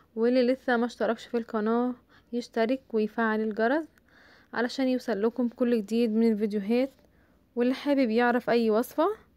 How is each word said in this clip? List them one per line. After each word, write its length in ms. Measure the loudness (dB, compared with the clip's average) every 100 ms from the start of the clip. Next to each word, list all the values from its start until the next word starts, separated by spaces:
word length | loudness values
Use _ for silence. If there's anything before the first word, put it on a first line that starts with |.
| _ -2
واللي 300 | 2 2 2
لسه 300 | 0 0 0
ما 100 | -2
اشتركش 400 | -2 -4 -4 -6
في 100 | -8
القناة 580 | -4 -4 0 0 -2 -6 _ _ _
يشترك 500 | -10 -6 -2 0 -2 -4
ويفعل 480 | -2 -2 -2 -2 0
الجرس 480 | -2 -2 0 0 -4 _ _ _ -20 -20 _
علشان 360 | -4 -4 -2 -2
يوصل 340 | -2 -2 -2
لكم 260 | -2 -2 -4
كل 280 | 0 0 0
جديد 340 | 0 0 2
من 220 | 2 2
الفيديوهات. 600 | 2 -2 -2 -2 0 -2 -6 _ _ _ _ _ -2
واللي 180 | 0
حابب 360 | 0 0 2 2
يعرف 400 | 2 2 0 0
اي 200 | 2 2
وصفة 380 | 2 0 0 0 -2 _